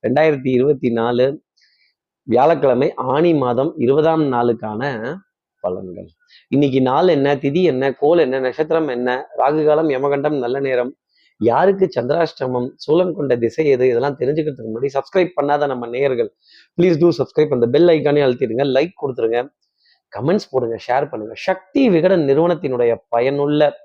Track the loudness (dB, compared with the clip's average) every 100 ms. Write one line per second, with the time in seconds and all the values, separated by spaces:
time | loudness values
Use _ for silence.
0 | 0 2 2 0 0 0 2 0 -2 0
1 | 0 0 0 -2 _ _ _ _ _ _
2 | _ _ -2 2 4 2 2 2 0 -2
3 | -2 0 2 2 0 0 -2 -2 0 2
4 | 2 0 0 0 0 -2 -6 -6 -6 -6
5 | -10 -12 _ _ _ _ -8 -8 -10 -16
6 | -18 _ _ -20 _ 0 2 2 2 2
7 | 2 2 0 0 -2 0 0 0 -2 0
8 | 2 2 2 0 -4 -4 -2 -2 -2 -4
9 | -4 -4 -6 -2 0 2 2 2 0 0
10 | -2 0 -2 -2 -4 -4 -2 -2 -4 -8
11 | _ _ _ _ 0 2 2 2 0 0
12 | -2 0 0 -4 -4 -4 -6 -8 0 0
13 | 0 -2 -2 0 0 0 2 4 4 2
14 | -2 -2 -2 -2 -4 -6 -10 -6 -4 -4
15 | -2 -2 0 -2 0 0 0 -4 -6 -2
16 | -2 0 -4 _ _ -20 _ 0 2 4
17 | 2 2 -2 0 0 2 2 4 4 4
18 | 2 2 2 0 -4 -2 0 0 -2 -4
19 | -8 -2 -2 -2 -4 _ _ _ _ _
20 | _ -6 -2 -2 -2 -4 -2 -6 -2 -2
21 | -2 -8 -10 -8 -4 -4 _ 0 2 4
22 | 4 2 2 2 2 0 -2 0 0 0
23 | _ 0 0 0 0 2 0 0